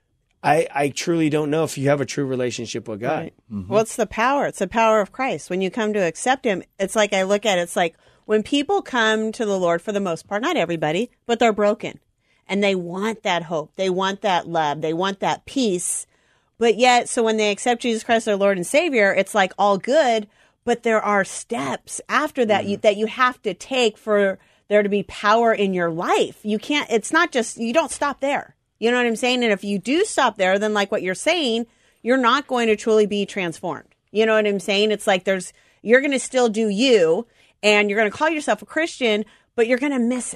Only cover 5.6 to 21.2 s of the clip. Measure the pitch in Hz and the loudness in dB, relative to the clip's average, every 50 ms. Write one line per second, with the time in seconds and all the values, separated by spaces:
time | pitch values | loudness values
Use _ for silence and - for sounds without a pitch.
5.6 | 190 185 - 240 220 208 208 208 185 165 160 - - 247 262 269 - 240 196 175 | -2 -2 -2 -2 -2 -2 0 0 0 0 -2 -2 -2 -2 -2 0 0 -2 -2 -2
6.6 | - - _ - 196 190 - 226 208 202 208 190 190 190 202 208 208 220 190 180 | -4 -10 _ -6 -6 -2 0 2 2 2 2 0 0 2 0 0 2 2 0 0
7.6 | 175 175 - 208 180 165 - _ _ _ _ _ _ - 214 220 208 - 277 285 | 0 -2 -2 -2 -2 -2 -2 _ _ _ _ _ _ 0 0 0 0 0 -2 -2
8.6 | 285 - 403 392 - - - 240 226 220 220 220 220 220 214 - 233 208 196 190 | 0 0 -2 -2 -2 -2 -2 0 2 2 2 0 0 -4 -4 -4 -4 -2 -2 0
9.6 | 180 170 170 175 - - 208 202 202 180 165 160 - - 202 208 240 339 359 240 | 0 0 0 0 -2 -4 -4 -4 -2 -4 -4 -6 -6 -6 -6 -4 -2 -2 0 0
10.6 | 170 165 170 160 156 151 156 185 247 - _ _ _ - 233 214 247 226 208 208 | 0 -2 -2 -2 -2 -2 -2 -2 -2 -4 _ _ _ -2 0 2 2 2 2 4
11.6 | 208 208 214 - - 160 - - _ _ _ _ _ _ _ _ _ - 190 196 | 2 2 2 0 -4 -10 -12 -14 _ _ _ _ _ _ _ _ _ -6 -2 0
12.6 | 202 196 196 185 170 170 170 190 202 226 220 220 - 202 180 170 165 156 180 151 | 2 2 0 0 -2 -6 -6 -4 -4 -4 -4 -4 -4 -2 -2 -2 -2 -4 -6 -6
13.6 | 151 - _ - 190 190 180 185 190 190 202 202 - 208 180 165 - - 170 165 | -6 -6 _ -4 -2 -2 0 0 -2 -2 -2 -2 -2 0 0 0 -2 -2 -2 -2
14.6 | 156 147 143 156 151 156 165 165 185 196 190 - - 170 151 - - - - 277 | 0 0 -2 -4 -4 -4 -2 -2 -2 -2 -2 -2 -2 -2 -2 -4 -6 -6 -4 -2
15.6 | 247 214 180 180 - - - - - - _ _ _ _ _ _ _ _ _ - | 0 0 0 -2 -2 -4 -6 -8 -10 -12 _ _ _ _ _ _ _ _ _ 0
16.6 | 226 240 214 202 247 247 247 240 240 - - 254 226 220 220 214 214 208 202 202 | 2 2 2 4 4 4 4 4 2 0 -2 0 0 2 2 2 0 0 0 -2
17.6 | - 247 240 233 - 240 226 220 - - 233 220 - 226 202 196 196 202 196 180 | 0 -2 -2 0 0 -2 -2 -2 -2 0 0 0 0 0 0 2 2 2 2 0
18.6 | 175 - - 294 349 339 269 226 202 196 180 185 196 - - 214 190 185 - - | -2 0 0 2 2 2 2 2 2 2 2 0 -2 0 0 0 0 0 0 0
19.6 | 196 208 202 190 - - 262 320 294 247 226 220 208 - _ _ _ _ _ _ | 2 2 2 0 0 0 2 2 4 4 2 0 -2 -6 _ _ _ _ _ _
20.6 | - 240 240 233 - 233 220 214 - 202 208 202 | -4 -2 -2 -2 0 0 0 0 0 0 0 0